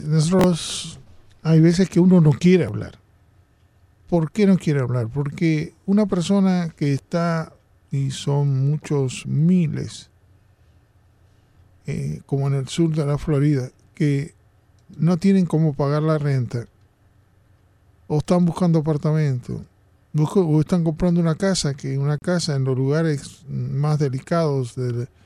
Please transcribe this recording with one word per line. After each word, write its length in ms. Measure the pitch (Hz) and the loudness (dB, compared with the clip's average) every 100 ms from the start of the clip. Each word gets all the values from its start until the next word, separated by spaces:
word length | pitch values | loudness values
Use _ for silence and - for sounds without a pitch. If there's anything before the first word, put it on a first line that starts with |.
nosotros 920 | 147 160 156 185 180 165 - - 160 - - - - - | -2 0 2 2 2 0 -6 -10 -12 -16 -20 -20 -20 -6
hay 180 | 156 160 | 2 6
veces 280 | 165 175 185 | 6 4 2
que 100 | 175 | 4
uno 200 | 180 180 | 6 6
no 100 | 156 | 6
quiere 340 | 139 175 185 | 4 4 4
hablar. 340 | 113 107 92 - _ _ _ _ _ _ _ _ _ _ - | 2 -6 -10 -16 _ _ _ _ _ _ _ _ _ _ -2
¿Por 240 | 175 156 | -2 -2
qué 140 | 220 196 | 0 2
no 100 | 185 | 2
quiere 240 | - 143 | 2 -2
hablar? 280 | 123 123 113 | 0 -2 -4
Porque 680 | 135 143 - 165 156 160 _ | -4 -6 -2 0 0 -4 _
una 220 | - 202 202 | -2 0 2
persona 680 | 180 165 202 190 180 170 | 0 0 2 2 0 -2
que 200 | - 147 | -4 -2
está, 580 | 135 - 170 170 165 156 - _ _ - | -2 -2 -2 -2 -2 -6 -14 _ _ -8
y 200 | 139 135 | -6 -4
son 600 | 131 - 143 143 135 135 | -6 -2 0 0 0 0
muchos 560 | 151 - 147 131 - 131 | -2 -2 -2 -2 -6 -4
miles, 840 | 131 160 185 156 131 110 - - _ _ _ _ _ _ _ _ _ _ _ _ _ _ _ _ _ - | 0 2 2 0 -4 -10 -14 -20 _ _ _ _ _ _ _ _ _ _ _ _ _ _ _ _ _ -10
eh, 360 | 160 143 151 | -8 -8 -8
como 220 | - 139 139 | -6 -4 -2
en 60 | |
el 140 | 139 131 | -2 -4
sur 260 | - 165 | -2 0
de 100 | 156 | 0
la 140 | 143 143 | -2 -2
Florida, 520 | - 143 147 139 127 _ _ | 0 0 2 0 -4 _ _
que 400 | - 147 139 147 _ _ _ _ _ _ - | -4 -2 -2 -6 _ _ _ _ _ _ -2
no 220 | 160 175 | 0 2
tienen 260 | 196 190 | 4 4
cómo 300 | 175 156 160 | 2 2 0
pagar 280 | 139 139 151 | 0 -2 0
la 140 | 156 156 | 0 0
renta, 480 | 143 135 117 120 110 _ _ _ _ _ _ _ _ _ _ _ _ _ - | 0 -2 -4 -8 -12 _ _ _ _ _ _ _ _ _ _ _ _ _ -4
o 120 | 151 | -4
están 280 | - 175 175 | 0 2 2
buscando 320 | - 180 160 | 2 2 2
apartamento, 840 | 151 147 151 156 147 127 123 117 - _ _ _ _ | 0 -2 0 0 0 -2 -6 -12 -14 _ _ _ _
busco-, 320 | 151 151 208 170 | -2 0 2 2
o 140 | 151 | 2
están 240 | 151 180 | 2 0
comprando 360 | 165 156 180 175 | 0 0 0 2
una 140 | 165 | 0
casa, 400 | 156 196 180 147 | 0 -2 -2 -2
que 240 | 143 139 135 | -4 -6 -4
una 180 | 143 147 | -2 -2
casa 400 | - 180 160 139 | -2 -2 -2 -2
en 80 | |
los 140 | 135 127 | -2 0
lugares 640 | 135 151 165 143 - - 131 | 0 0 0 -2 -8 -20 -10
más 520 | 135 127 135 147 151 | -8 -6 -2 0 0
delicados 760 | 147 131 - 170 160 139 123 | -2 -4 -2 -2 0 -2 -4
del, 340 | - 123 120 120 _ | -6 -6 -6 -8 _